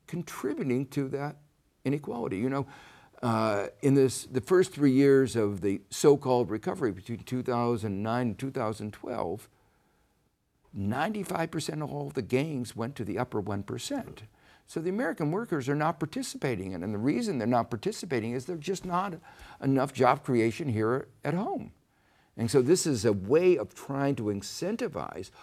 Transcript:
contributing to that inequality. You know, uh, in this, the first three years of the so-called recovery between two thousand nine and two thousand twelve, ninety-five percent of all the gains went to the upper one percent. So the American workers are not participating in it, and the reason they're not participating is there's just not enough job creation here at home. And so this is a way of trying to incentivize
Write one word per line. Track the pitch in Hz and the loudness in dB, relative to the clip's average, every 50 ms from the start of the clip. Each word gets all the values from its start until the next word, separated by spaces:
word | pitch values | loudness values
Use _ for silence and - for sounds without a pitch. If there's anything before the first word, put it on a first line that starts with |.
| _ | _
contributing | - - 175 170 - - - - - 302 320 190 131 120 131 139 | -10 -8 -8 -8 -8 -8 -6 -4 -4 -2 -2 0 0 0 0 -2
to | - - 143 139 131 | -2 -2 -4 -4 -2
that | 139 139 143 147 - - _ _ _ _ _ _ _ _ - | -4 -6 -6 -6 -8 -12 _ _ _ _ _ _ _ _ -4
inequality. | 131 143 - - - 240 240 - - - 92 | -2 -2 -2 -2 -6 -6 -4 -4 -4 -2 -2
You | 117 131 | -2 0
know, | 135 139 135 - - - - - - - - _ _ - - | 0 -2 -4 -6 -10 -18 -20 -20 -20 -20 -20 _ _ -4 -2
uh, | 120 113 113 110 110 104 101 98 - - - - | 0 0 2 2 2 0 0 -2 -4 -4 0 2
in | 139 135 | 4 6
this, | 139 131 127 123 - - | 6 6 4 4 0 -8
the | - 127 127 | -6 -4 -4
first | - - 185 180 185 - - | 0 4 4 4 4 2 0
three | 143 147 139 127 | 2 4 4 6
years | 135 139 139 139 135 135 110 104 | 6 8 8 8 6 6 4 2
of | 117 107 104 101 92 | 0 0 0 0 -2
the | 101 101 98 - - - | -2 -2 -2 -2 -6 -10
so-called | - - - 151 143 143 - 127 127 123 120 85 | -2 4 6 8 8 6 6 2 2 2 2 0
recovery | 107 110 - 185 185 190 147 110 92 | -2 -4 -4 -4 -4 -2 -2 -2 -2
between | 92 90 - 117 101 | -4 -8 -10 -10 -10
two | 107 - 127 127 123 | -8 -6 -6 -6 -4
thousand | - 123 120 120 120 120 107 110 104 95 95 104 | -2 -2 0 0 0 0 0 -2 -4 -4 -4 -2
nine | 110 117 123 127 117 | -2 -2 0 -2 -2
and | 98 - | -4 -4
two | 135 135 | -6 -6
thousand | 135 139 113 107 107 - 107 107 - | -4 -4 -4 -4 -4 -6 -8 -10 -10
twelve, | - - - 104 107 98 85 92 117 - - _ _ _ _ _ _ _ _ _ _ _ _ _ _ _ _ _ _ _ _ _ _ _ _ - | -10 -10 -8 -6 -4 -4 -6 -6 -8 -10 -16 _ _ _ _ _ _ _ _ _ _ _ _ _ _ _ _ _ _ _ _ _ _ _ _ -10
ninety-five | 104 98 101 117 135 156 220 214 208 190 - - 165 165 160 | -6 -4 -2 -2 -2 -2 -2 -2 -4 -6 -4 -4 -4 -4 -4
percent | - 165 - - 160 151 151 | -4 -4 -6 -4 -6 -6 -6
of | 131 139 | -6 -6
all | 147 143 143 | -8 -8 -6
the | 143 139 107 | -6 -6 -4
gains | - 123 127 147 165 151 127 120 - - | 0 0 0 0 0 -4 -6 -6 -6 -6
went | - 117 120 143 | -6 -8 -6 -6
to | - 110 | -8 -6
the | 104 85 107 | -4 -4 -4
upper | 123 - - 107 | -4 -2 -4 -4
one | 92 104 101 101 98 | -4 -4 -4 -6 -6
percent. | - - 123 - - 277 269 - - - - 107 - _ _ _ - - _ _ | -6 -8 -8 -6 -6 -6 -8 -8 -10 -14 -18 -20 -20 _ _ _ -20 -20 _ _
So | - - 170 | -10 -8 -6
the | 160 180 | -4 -2
American | 190 214 269 330 269 - 160 147 | -2 -2 -2 -2 -2 -2 -2 0
workers | 165 208 233 - 180 147 120 135 | 0 -2 -2 -2 -2 -2 0 0
are | 143 | 0
not | 151 151 160 175 - | 2 2 0 0 -2
participating | 160 - - 262 254 - - 262 - 139 120 90 95 92 95 | -4 -6 -4 -6 -6 -6 -6 -4 -2 -2 -2 -2 -4 -4 -6
in | 82 85 | -4 -4
it, | |
and | 104 107 | -4 -2
the | 101 | 0
reason | 113 139 156 240 240 214 170 123 | 0 0 0 0 0 -2 -2 0
they're | 104 | 2
not | 117 123 120 117 - | 2 4 2 2 0
participating | 127 110 - 196 220 - - 175 143 117 107 113 120 | -2 -4 -2 -4 -4 -4 -4 -2 -2 -2 0 -2 -4
is | 131 127 | -4 -6
there's | - 180 160 | -6 -8 -6
just | - - 196 175 - | -4 -4 -6 -4 -4
not | 185 175 175 190 202 165 156 - - - - - - - - - | -2 -2 -2 -2 -2 -6 -10 -14 -18 -20 -20 -20 -20 -12 -4 0
enough | 135 135 131 131 - - | 2 2 4 2 0 2
job | - 131 123 139 139 - | 4 6 6 6 4 2
creation | - 127 117 110 117 107 - 165 143 | 0 2 4 4 2 0 -2 -2 -2
here | 107 107 107 110 123 135 - - - _ - | 0 2 2 2 0 0 -2 -6 -12 _ -4
at | 143 160 | -2 -2
home. | 180 220 392 392 269 - - - _ _ _ _ _ _ _ _ _ _ _ _ | -2 -2 -2 -4 -6 -8 -10 -16 _ _ _ _ _ _ _ _ _ _ _ _
And | - 117 113 | -4 0 2
so | - 139 123 | 4 4 6
this | 131 180 180 - | 6 4 4 4
is | 165 139 107 98 | 2 0 2 2
a | 117 104 | 2 2
way | 98 92 101 135 165 180 185 175 | 2 2 4 4 6 6 6 6
of | 131 104 - - | 4 2 -4 -10
trying | - - - 139 139 139 139 139 | -12 -10 -6 -2 0 0 0 0
to | 123 110 | 0 0
incentivize | 104 101 101 - - - - 170 185 226 233 254 190 139 95 60 50 - 85 98 - - - | -2 -2 -2 -4 -8 -8 -6 -4 -4 -2 -2 -4 -4 -4 -6 -6 -6 -8 -10 -12 -14 -16 -20